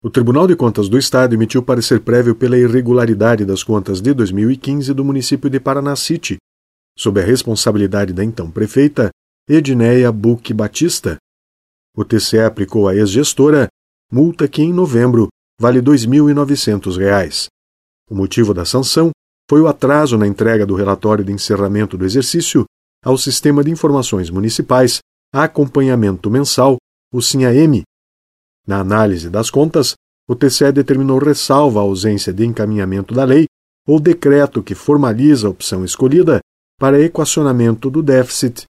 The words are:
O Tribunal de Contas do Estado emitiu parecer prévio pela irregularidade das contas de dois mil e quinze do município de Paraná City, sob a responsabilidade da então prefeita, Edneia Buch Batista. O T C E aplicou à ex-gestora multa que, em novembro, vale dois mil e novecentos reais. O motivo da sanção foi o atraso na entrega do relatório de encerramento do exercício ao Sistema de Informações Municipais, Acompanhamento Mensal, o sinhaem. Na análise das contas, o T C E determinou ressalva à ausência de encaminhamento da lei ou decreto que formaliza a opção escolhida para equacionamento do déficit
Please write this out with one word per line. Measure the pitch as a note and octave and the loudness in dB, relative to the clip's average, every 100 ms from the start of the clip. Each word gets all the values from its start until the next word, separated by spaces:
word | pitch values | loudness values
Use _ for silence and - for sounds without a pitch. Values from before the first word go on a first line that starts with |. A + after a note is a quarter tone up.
| A#2 | -2
O | |
Tribunal | C3 A#2 C3+ F#3 | 0 2 2 2
de | F3 | 2
Contas | A#2+ G#2+ G2+ | 0 0 0
do | B2 | 0
Estado | C#3 B2+ B2+ | 0 0 2
emitiu | A2+ A2 C3 | 0 0 -2
parecer | B2 A#2+ A2+ A2+ | -2 -2 0 -2
prévio | - A#2+ A#2+ A2+ | 2 2 2 0
pela | B2+ B2 | 0 2
irregularidade | A#2+ B2 A#2+ B2 A#2 G2+ A2 A2+ | 2 0 0 0 0 0 2 0
das | G2 F#2+ | -2 -4
contas | - G#2+ F#2+ F#2 | -2 -4 -2 -4
de | A2+ | -2
dois | C3+ G#2 | 0 -2
mil | G2 A2 | 0 -2
e | C3 | -2
quinze | C3+ C#3+ C3 | -4 -6 -4
do | C3+ | -4
município | C#3 C#3 B2 C3+ C#3 | -2 -4 -4 -4 -2
de | C3+ | -4
Paraná | C3+ C#3 C#3+ C#3 | -4 -4 -4 -6
City, | - E3 - F#3 _ _ _ _ _ - | -6 -6 -6 -12 _ _ _ _ _ -6
sob | A2 G2+ | -2 0
a | F#2 | 0
responsabilidade | B2+ - G#2+ A#2+ G#2+ G2 G2+ G2 | 0 -2 -4 -2 0 -2 -2 -4
da | F2+ | -4
então | A2 A2+ E2+ | -6 -6 -10
prefeita, | E2 G#2 C3 D3 D3 G#2 - _ _ - | -6 -2 2 0 0 -4 -4 _ _ 0
Edneia | D3+ C#3 B2 A#2 B2+ B2 | 0 2 0 2 4 2
Buch | A2 A2+ A#2 - | 0 0 -2 -4
Batista. | A2 G#2+ - E3+ - - D2+ _ _ _ _ _ _ _ - | -4 -4 -2 -4 -2 -8 -10 _ _ _ _ _ _ _ -10
O | G#2+ | -2
T | A2 | -2
C | - A2 | 0 0
E | |
aplicou | A2 G#2+ G2 A2+ G2 | 0 -2 -4 0 2
à | G2 | 2
ex-gestora | G#2 G#2+ D3 - C#3+ D3+ A2 _ _ _ _ | 2 0 -2 2 4 4 0 _ _ _ _
multa | A#2+ E3 E3+ D3+ | 0 0 0 -4
que, | - | 0
em | D#3+ | 0
novembro, | F3 F3+ A#2 B2 A#2 G2+ _ _ _ | 0 0 2 2 2 0 _ _ _
vale | A#2 B2+ | 0 2
dois | B2 C#3+ A2+ | 4 2 4
mil | C#3+ D3 | 2 4
e | C#3+ | 2
novecentos | C#3 C#3+ - G2+ F#2+ F2+ | 0 -2 -2 -2 -4 -2
reais. | G2 G2+ F2+ - - _ _ _ _ _ _ | 0 0 -2 -8 -10 _ _ _ _ _ _
O | |
motivo | G2+ G2 - G#2+ | -6 -4 0 0
da | F#2 | 0
sanção | E2+ B2+ C3 D#3+ E3 - _ _ _ | -2 -2 0 0 0 -2 _ _ _
foi | D3 | 2
o | D#3+ | 2
atraso | - C3 D3 D3+ A2+ | 0 0 2 2 2
na | G#2 | 0
entrega | G2 A2 A2+ G2+ | 0 0 2 0
do | F#2+ | 0
relatório | G2 F#2+ G#2+ G#2 F#2+ | -2 -2 0 0 -2
de | |
encerramento | G2+ - G2+ G2 G#2 G#2 F#2 | -6 -4 -2 0 -2 -4 -4
do | F#2+ | -2
exercício | B2 B2 E3+ E3 C#3 A2 _ _ _ | -2 -2 -4 0 -2 -2 _ _ _
ao | - C3 | -2 -2
Sistema | - - D3+ C#3+ | -2 -2 2 2
de | C#3+ | 0
Informações | E3 D#3 C#3 B2 G2 E2+ | 0 0 0 -2 -4 -4
Municipais, | F#2 A2 A2 A#2 B2+ B2+ - _ _ _ | -4 -4 -4 0 2 2 0 _ _ _
Acompanhamento | C3+ D#3 - C#3 C#3+ C3+ B2 G#2 F#2 G#2 | -4 -2 -2 -2 0 0 2 0 -2 -2
Mensal, | B2 C#3+ - C3 B2+ _ _ _ | -2 -2 2 2 0 _ _ _
o | B2 | -6
sinhaem. | A#2 C3+ B2+ B2+ D#3+ A#2+ - _ _ _ _ _ _ _ - | -2 0 2 4 4 2 -4 _ _ _ _ _ _ _ -6
Na | G2 | -4
análise | F#2+ G#2 G#2+ F2 E2+ | 0 2 2 -2 -6
das | G2 A2+ | -6 -2
contas, | C#3 D#3 D#3+ C3 - _ _ - | 0 0 0 -2 -6 _ _ -8
o | A#2+ | 0
T | C#3 | 0
C | - C#3 | 2 2
E | |
determinou | C#3 C3+ C3+ C3+ C3 | 2 0 0 0 0
ressalva | C#3+ C#3 - C#3 D3 G#2 | 0 -2 0 2 2 0
à | |
ausência | G2+ F#2+ G#2+ G2+ - | -2 -2 -2 -2 -4
de | F#2 | -2
encaminhamento | A#2 A#2 G#2+ G#2+ F#2+ G2 F#2+ | -4 -2 -4 -2 -4 -4 -4
da | A#2+ | -2
lei | C3+ C#3+ D#3 _ _ _ - | 2 2 2 _ _ _ -2
ou | D#3 | 2
decreto | D#3 E3+ C#3+ C#3+ C#3 A#2 | 2 2 2 2 2 -2
que | - | -8
formaliza | G2 - D3 C3 A2 D3 C3+ G#2 | -8 0 0 0 2 4 4 0
a | |
opção | F#2 - F#2 F#2 | -4 -8 -6 -6
escolhida | - C3 D#3+ E3 - _ _ _ _ | -2 2 4 4 0 _ _ _ _
para | C3+ C#3 | 2 4
equacionamento | D#3+ E3 D3 - C#3+ B2 A#2 A2+ C3+ | 2 0 -2 0 0 2 2 0 -2
do | C#3+ | -2
déficit | D3 C3 B2 - B2 - - | 2 2 0 -4 -4 -6 -20